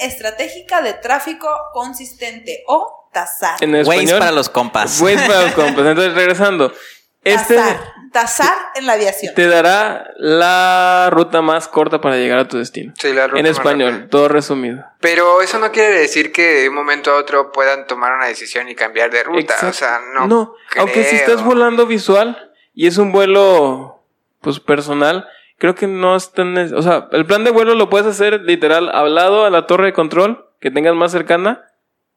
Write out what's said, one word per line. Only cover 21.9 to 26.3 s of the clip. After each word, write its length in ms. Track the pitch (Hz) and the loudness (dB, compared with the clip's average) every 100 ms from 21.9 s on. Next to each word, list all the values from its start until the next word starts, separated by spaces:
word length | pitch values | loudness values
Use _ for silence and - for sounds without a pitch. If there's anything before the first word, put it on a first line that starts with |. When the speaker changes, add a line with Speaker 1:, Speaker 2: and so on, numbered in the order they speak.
| 226 190 196 233 233 - _ _ | 0 2 2 2 -4 -18 _ _
Speaker 2:
y 140 | - 165 | -2 0
es 100 | 175 | 2
un 120 | 202 | 2
vuelo, 920 | 190 196 196 196 175 139 131 135 - _ _ _ _ | 2 4 4 6 4 2 -2 -10 -20 _ _ _ _
pues, 200 | 147 143 | -8 -4
personal, 680 | - 147 147 143 147 185 - - _ - | -2 -2 -2 0 0 0 -6 -20 _ -4
creo 160 | 170 | -2
que 140 | 180 196 | 0 -4
no 260 | 190 185 185 | -2 0 0
es 160 | 180 | -2